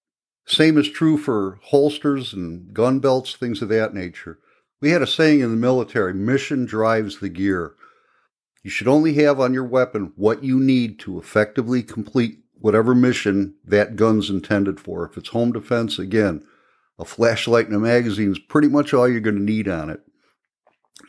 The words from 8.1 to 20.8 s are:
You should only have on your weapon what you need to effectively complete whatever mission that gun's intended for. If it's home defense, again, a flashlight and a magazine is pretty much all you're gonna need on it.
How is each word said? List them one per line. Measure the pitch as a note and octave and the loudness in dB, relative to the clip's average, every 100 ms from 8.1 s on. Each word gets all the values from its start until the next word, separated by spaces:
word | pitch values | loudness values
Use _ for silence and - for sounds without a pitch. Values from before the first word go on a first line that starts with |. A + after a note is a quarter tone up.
| _ _ _ _ _ | _ _ _ _ _
You | G2 | -10
should | - G#2+ | -4 2
only | D3 D#3+ C#3+ | 2 2 2
have | D3 C3+ | 2 2
on | B2+ | 0
your | C3 B2+ | -2 -2
weapon | B2+ B2 G#2+ F2+ - | -2 0 -4 -8 -2
what | G#2 A#2 | 0 0
you | C3+ C3 | 0 2
need | C3+ B2+ A#2 - | 2 2 0 -8
to | - F2+ | -12 -12
effectively | - G#2+ G#2 - A#2 B2+ | -2 0 0 -2 -2 -4
complete | A2+ A#2 G2+ C3 A#2 - _ | -4 -10 -4 -2 -2 -4 _
whatever | _ A2 G#2+ A2+ B2 | _ 0 2 4 4
mission | B2 A#2+ G#2 G2 G2+ - | 4 2 0 0 -2 -6
that | - G2+ G#2 G#2 | 0 2 2 2
gun's | A2 A2 G2 | 2 2 0
intended | G2 - G#2 G2 F#2+ | -4 -2 0 0 -4
for. | - F2 E2+ | -8 -10 -10
If | - | -12
it's | - | -8
home | A#2 A#2+ | -2 -2
defense, | A2+ - A#2+ A2+ - | -2 -4 -4 -4 -6
again, | F#2+ A2 G2+ D2+ - _ _ _ _ - | -2 0 0 -2 -12 _ _ _ _ -18
a | E2 | -12
flashlight | - A#2 A2 - A#2 A2 | 0 0 0 2 2 2
and | G#2 | 0
a | |
magazine | A2+ A#2+ A#2 G2+ G2+ | 2 2 0 -2 -2
is | F#2 | -2
pretty | _ D#3 D3 | _ 2 4
much | C#3+ C#3+ | 2 2
all | C3+ B2 | 2 2
you're | A#2 | 2
gonna | G#2+ G2+ | -2 -2
need | G#2 A2 G2 | -2 -2 -2
on | E2+ D#2 | -6 -8
it. | D2+ _ _ _ _ _ _ _ _ | -12 _ _ _ _ _ _ _ _